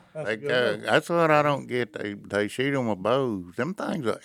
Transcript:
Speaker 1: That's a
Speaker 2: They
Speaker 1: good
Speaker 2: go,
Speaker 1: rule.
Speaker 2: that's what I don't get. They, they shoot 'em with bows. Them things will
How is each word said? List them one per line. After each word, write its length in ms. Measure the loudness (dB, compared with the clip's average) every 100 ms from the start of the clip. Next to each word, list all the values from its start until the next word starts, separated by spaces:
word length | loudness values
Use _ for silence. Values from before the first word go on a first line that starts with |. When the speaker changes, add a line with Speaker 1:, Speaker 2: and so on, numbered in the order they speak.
| _
Speaker 1:
That's 140 | -10 -6
a 40 |
Speaker 2:
They 60 | -4
Speaker 1:
good 120 | 0
Speaker 2:
go, 200 | 0 0
Speaker 1:
rule. 100 | -2
Speaker 2:
that's 260 | 2 2 2
what 220 | 2 4
I 100 | 6
don't 260 | 4 0 -2
get. 260 | -2 -2
They, 200 | -4 -6
they 340 | -8 -2 0 0
shoot 280 | 0 0 0
'em 100 | 0
with 120 | 0
bows. 540 | 2 2 0 -2 -6 -6
Them 180 | -4
things 300 | -4 -4 -2 -2
will 140 | -2